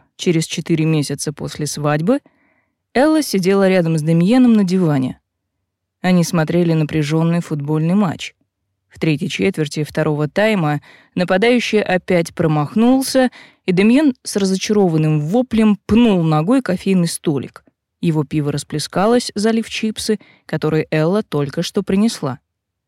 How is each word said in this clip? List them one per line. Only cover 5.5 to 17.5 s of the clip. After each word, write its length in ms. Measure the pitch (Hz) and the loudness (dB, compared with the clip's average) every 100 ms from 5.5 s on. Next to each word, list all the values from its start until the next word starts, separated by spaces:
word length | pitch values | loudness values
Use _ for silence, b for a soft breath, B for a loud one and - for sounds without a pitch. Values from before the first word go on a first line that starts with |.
| _ _ _ _ _ | _ _ _ _ _
Они 200 | 180 180 | 0 2
смотрели 500 | 160 170 156 170 170 | 2 -2 0 0 2
напряжённый 680 | 160 151 156 147 160 165 170 | 0 0 -2 -2 0 0 -2
футбольный 560 | - 151 143 156 165 196 | -4 -8 -4 -2 0 0
матч. 400 | 180 - - _ _ _ _ _ _ | 0 -4 -14 _ _ _ _ _ _
В 120 | - | -4
третьей 280 | 160 143 147 | -2 -2 -4
четверти 540 | - 196 175 147 156 | -2 -2 -2 -6 -4
второго 460 | 147 - 156 147 151 | -6 -4 -2 -2 -4
тайма 540 | - 220 208 151 147 b b b 175 | 0 0 0 -2 -4 b b b -4
нападающий 640 | 180 190 233 247 - 214 | 0 2 2 2 2 -2
опять 500 | - 180 - 180 160 | 0 -2 0 0 0
промахнулся, 1000 | - 165 151 143 214 233 262 262 262 254 B B B | -2 0 0 -2 2 4 2 2 0 0 B B B
и 80 | - | -2
Демьен 420 | 180 214 262 302 - | 2 4 4 2 0
с 140 | - 208 | -6 -2
разочарованным 840 | 196 190 - 208 185 160 156 151 | -2 -2 0 2 2 2 2 0
воплем 580 | 147 233 254 220 220 202 - | 0 -2 0 2 2 2 2
пнул 360 | 214 240 185 | 2 4 2
ногой 400 | 160 156 170 269 | 2 0 2 0
кофейный 460 | - 185 196 190 170 | 0 -4 0 0 0
столик. 560 | - - 139 - | -2 -4 -4 -6